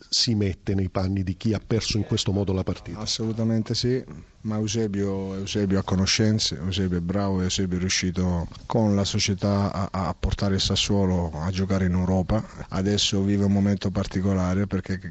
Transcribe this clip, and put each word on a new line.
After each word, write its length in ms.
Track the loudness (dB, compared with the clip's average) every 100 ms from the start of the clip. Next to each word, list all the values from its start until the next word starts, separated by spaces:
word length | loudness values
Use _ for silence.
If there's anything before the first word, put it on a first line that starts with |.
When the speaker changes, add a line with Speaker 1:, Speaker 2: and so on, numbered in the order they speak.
| -6
Speaker 1:
si 260 | -2 0
mette 400 | 2 0 -2 -2
nei 140 | 0 0
panni 340 | -2 0 0
di 140 | -2 -2
chi 160 | 0
ha 80 | -2
perso 340 | 0 -2 0 -2
in 60 |
questo 280 | 0 0 0
modo 200 | 0 0
la 100 | 0
partita. 360 | -2 -6 -8 -8
Speaker 2:
Assolutamente 760 | -6 -4 -4 0 0 0 0
sì. 280 | -2 0 -2 -4 -16 -18 -10
Ma 120 | -4 -2
Eusebio, 800 | -2 0 0 0 -2 -2 -4 -6
Eusebio 420 | -4 0 2 2
ha 60 |
conoscenze, 720 | 2 2 2 4 4 4 0 -4
Eusebio 420 | -4 -2 0 0
è 20 |
bravo, 420 | 0 0 0 0
Eusebio 340 | 0 0 0 0
è 40 |
riuscito 680 | 0 0 0 0 0 0 -2 -8 -2
con 300 | 2 4 2
la 80 |
società 680 | 2 0 0 0 2 2 0
a, 360 | -2 -4 -2 -4
a 80 | -2
portare 380 | -2 0 0 0
il 40 |
Sassuolo 680 | 0 0 2 2 2 2 0
a 160 | -2 -4
giocare 360 | -2 0 2 2
in 60 |
Europa. 520 | 2 2 2 2 -2 -2 -12 -6
Adesso 520 | -2 2 2 2 2
vive 220 | 2 2
un 80 | 4
momento 400 | 4 2 2 0
particolare 760 | -2 -2 0 0 2 2 0 0
perché 320 | -2 -4 -6 -6